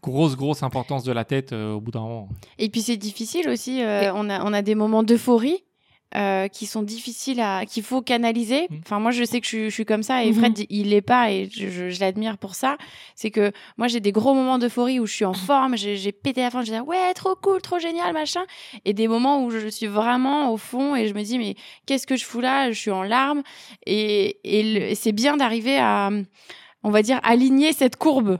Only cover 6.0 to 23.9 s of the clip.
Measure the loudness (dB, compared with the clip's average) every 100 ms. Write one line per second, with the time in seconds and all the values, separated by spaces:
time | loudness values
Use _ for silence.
6 | _ -4 0 0 -2 -6 -8 -6 -6 -8
7 | -10 -10 -6 -2 -2 -2 -4 -8 -4 -4
8 | 0 0 2 0 0 0 -2 -8 -4 0
9 | 0 0 0 -2 -2 -4 -4 -4 -2 -2
10 | 0 0 4 6 4 4 -2 -2 4 4
11 | 4 4 4 0 -4 -8 -8 -6 -6 -2
12 | -2 0 -4 -6 -10 -4 -2 -4 -10 -20
13 | -20 -8 -4 2 0 0 -18 -4 -2 0
14 | 0 2 4 4 4 2 0 0 0 0
15 | -2 -2 -2 -2 2 2 2 0 -2 -4
16 | -6 -4 -4 -2 -2 -2 -4 -6 -4 0
17 | 0 -2 -6 -2 0 0 -2 -4 -2 -4
18 | -2 -2 -4 -4 -6 -12 -20 -8 -4 0
19 | 0 2 2 2 0 -2 -6 -6 -4 -2
20 | 0 2 2 0 0 -2 -6 -4 -2 0
21 | -2 -2 -4 -4 -4 -8 -14 -20 -4 -4
22 | 0 -4 -2 -4 0 0 0 -2 -4 -4
23 | 0 0 0 -2 -6 -16 -20 -14 -2